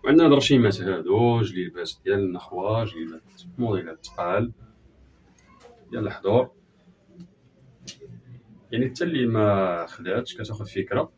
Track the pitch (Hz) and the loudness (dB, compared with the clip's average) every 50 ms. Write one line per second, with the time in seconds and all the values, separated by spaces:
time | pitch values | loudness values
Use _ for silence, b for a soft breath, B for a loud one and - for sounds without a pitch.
0 | - 123 143 165 165 147 143 135 131 - 143 127 113 104 98 - - 95 95 85 | 4 6 6 8 8 8 6 6 6 4 4 6 6 4 2 0 -2 -4 -4 -4
1 | 80 87 98 110 120 120 117 113 104 90 90 90 90 87 - 87 85 - - _ | 0 0 2 4 4 4 4 2 0 -2 -2 -6 -8 -8 -8 -10 -10 -10 -10 _
2 | _ 95 101 98 98 92 87 90 - - 95 90 95 104 110 113 113 104 - 82 | _ -2 0 0 0 -2 -4 -8 -12 -10 -8 -6 -4 -2 -2 -2 -2 -4 -6 -10
3 | 82 80 82 80 _ - _ - - - - - 120 117 101 92 85 85 - - | -12 -12 -12 -16 _ -20 _ -20 -20 -20 -6 -4 -2 -2 -2 -4 -4 -8 -14 -16
4 | - - - - - - 90 - 123 120 - _ - - _ _ _ - _ _ | -18 -16 -8 -6 -4 -2 0 0 -2 -2 -6 _ -20 -20 _ _ _ -20 _ _
5 | - _ _ _ _ _ _ _ _ _ - _ - - - _ - - 117 117 | -20 _ _ _ _ _ _ _ _ _ -20 _ -20 -20 -20 _ -20 -12 -8 -6
6 | 107 98 - - - 98 110 123 127 - _ _ _ _ _ _ _ _ _ _ | -6 -6 -8 -4 -2 2 2 2 2 0 _ _ _ _ _ _ _ _ _ _
7 | _ _ - 175 175 - _ _ _ _ _ _ _ - _ _ - - - _ | _ _ -20 -20 -20 -20 _ _ _ _ _ _ _ -20 _ _ -20 -20 -18 _
8 | - - - - _ - - - _ _ - - _ _ 117 113 127 131 - - | -20 -20 -20 -20 _ -20 -20 -20 _ _ -20 -20 _ _ -2 -2 -2 -2 -2 -4
9 | 175 175 160 135 123 117 113 110 107 104 101 98 95 92 87 85 85 - - - | -4 -2 0 0 0 0 2 2 4 4 4 2 2 0 -2 -4 -6 -10 -12 -12
10 | - 90 95 117 123 - - - - 104 107 104 104 101 - 95 92 - 101 127 | -6 -4 -4 -4 -4 -6 -10 -12 -10 -10 -10 -10 -10 -8 -6 -6 -6 -2 -2 -2
11 | 156 - _ | -2 -4 _